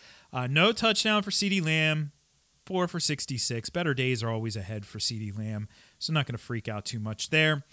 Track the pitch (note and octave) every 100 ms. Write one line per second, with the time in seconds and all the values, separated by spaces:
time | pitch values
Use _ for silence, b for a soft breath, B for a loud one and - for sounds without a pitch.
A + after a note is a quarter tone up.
0 | B B B B2+ B2 D3+ G#3 A3 A3+ G3+
1 | A3 G#3+ G3+ - G3+ F#3+ D#3 D#3 D#3 D#3
2 | D3 _ _ _ _ _ - F#3 F3 E3+
3 | - C#3+ - B2 - A#2 - F3 E3 C3
4 | B2+ A#2 A2+ A2+ A2+ G#2 F#2+ A2 G2 G#2+
5 | - A2 G#2 G#2 G#2+ G#2+ G#2+ b b b
6 | - D#3 B2+ A#2 - A#2 A2+ G#2 - A#2
7 | G#2+ G#2+ - D#3 D#3 D3 -